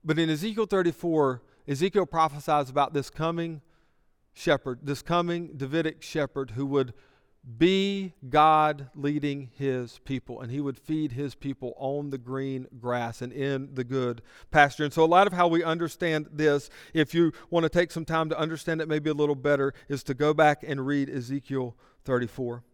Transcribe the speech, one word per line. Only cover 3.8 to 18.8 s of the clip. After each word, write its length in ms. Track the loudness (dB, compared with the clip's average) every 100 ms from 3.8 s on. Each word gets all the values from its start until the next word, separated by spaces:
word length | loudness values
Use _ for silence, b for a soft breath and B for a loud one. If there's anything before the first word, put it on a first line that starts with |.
| _ _ _ _ _
shepherd, 460 | -6 0 0 0 -8
this 180 | -6 -6
coming 560 | 0 0 0 -4 -6 -10
Davidic 440 | -4 -2 -2 -6
shepherd 500 | -6 -4 -2 -4 -8
who 140 | -6 0
would 260 | 0 0 -6 b b b b -20 2
be 560 | 4 4 0 -2 -8 _ 0
God 600 | 6 6 6 4 0 -10 -6
leading 540 | -2 -2 -2 -4 -10 -6
his 420 | -2 -2 -6 -14 -6
people, 340 | -6 -6 -12
and 100 | -8
he 120 | -6
would 160 | -6 -8
feed 340 | -6 -4 -4
his 240 | -4 -8 -8
people 380 | -10 -8 -10 -8
on 340 | -6 -6 -6
the 80 | -8
green 500 | -8 -6 -4 -6 -10 -10
grass 420 | -4 -4 -4 -6
and 120 | -10
in 400 | -4 -4 -4 -6
the 100 | -8
good 380 | -4 -2 -2 -4 B B B
pasture. 360 | 6 6 4 -2
And 80 |
so 100 | 4
a 20 | 6
lot 220 | 8 6
of 60 |
how 160 | 4 4
we 120 | 4
understand 680 | 0 -2 -4 -4 -2 -2 -4
this, 380 | 0 2 2 -2 B B
if 200 | 0 2
you 200 | 4 2 B B
want 160 | 0 2
to 40 |
take 220 | 2 0
some 140 | -4 -4
time 240 | -2 -2
to 100 | -2
understand 400 | -4 -4 -4
it 80 | -4